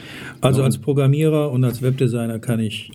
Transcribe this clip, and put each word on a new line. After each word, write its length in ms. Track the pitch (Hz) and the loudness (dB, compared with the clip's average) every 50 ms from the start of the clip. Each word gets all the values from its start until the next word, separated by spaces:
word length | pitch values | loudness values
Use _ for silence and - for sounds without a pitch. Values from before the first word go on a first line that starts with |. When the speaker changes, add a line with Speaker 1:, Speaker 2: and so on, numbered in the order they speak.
| - - - - - - - - | -16 -16 -16 -16 -16 -16 -6 0
Speaker 1:
Also 180 | - 131 131 135 | 2 2 4 4
Speaker 2:
Ja. 40 | 135 | 2
Speaker 1:
als 120 | 131 - 104 | 2 0 -2
Programmierer 720 | - 147 139 143 139 135 143 151 160 156 156 151 151 147 | -2 -2 0 2 4 4 4 4 4 2 2 2 0 0
und 120 | 127 127 127 | 0 0 0
als 180 | 123 113 113 | 0 0 -2
Webdesigner 580 | 127 127 127 131 135 117 113 120 117 113 117 110 | -2 -2 0 2 0 0 0 0 -2 -4 -4 -6
kann 200 | - - 117 110 | -4 -2 -2 0
ich 320 | 113 107 - - - - - | -2 -2 -4 -8 -12 -10 -4